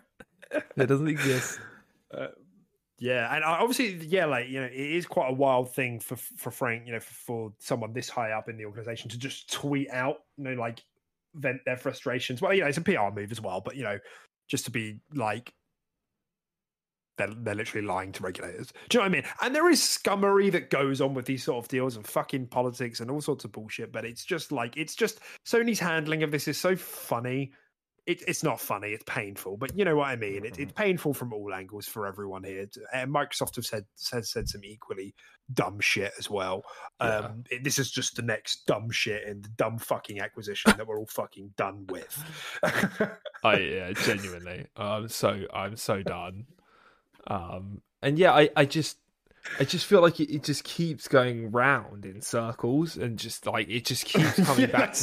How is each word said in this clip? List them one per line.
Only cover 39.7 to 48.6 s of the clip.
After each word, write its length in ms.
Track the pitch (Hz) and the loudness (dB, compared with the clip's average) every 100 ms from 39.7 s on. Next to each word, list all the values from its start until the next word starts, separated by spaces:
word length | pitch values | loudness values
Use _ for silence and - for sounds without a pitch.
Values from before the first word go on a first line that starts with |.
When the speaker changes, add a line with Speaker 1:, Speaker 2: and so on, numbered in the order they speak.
| 113 | -2
Speaker 1:
fucking 400 | - 113 - 101 | -4 -4 -4 -8
acquisition 540 | 107 - 104 101 - - | -8 -8 -8 2 4 4
that 80 | 113 | 2
we're 140 | 107 | -6
all 80 | 110 | -6
fucking 460 | - 101 - 101 - | -6 -8 -10 -10 -4
done 300 | 98 101 95 | -4 -4 -10
with. 340 | 87 - 139 160 - - - | -10 -10 -12 -12 -12 -10 -2
<laughs> 480 | - - 202 - 214 - - - | 0 2 2 2 -2 -2 -14 0
Speaker 2:
I, 140 | 113 101 | 4 6
yeah, 340 | 80 92 90 | 4 -2 -2
genuinely. 720 | 101 - 101 95 87 87 90 - - | 0 0 0 -2 -10 -10 -10 -10 -6
I'm 340 | 104 107 113 | -4 -2 -4
so, 360 | - 110 101 98 | 0 0 0 -4
I'm 240 | 101 98 110 | -6 -6 -4
so 280 | - 101 | -2 -2
done. 420 | 92 87 87 95 123 _ _ _ - _ _ _ - | -2 -6 -8 -12 -16 _ _ _ -20 _ _ _ -6
Um, 560 | 98 85 92 98 98 _ _ | -6 -6 -10 -10 -12 _ _
and 160 | 139 156 | 2 6
yeah, 160 | 180 139 | 8 10
I, 160 | 151 | 8
I 100 | 160 | 8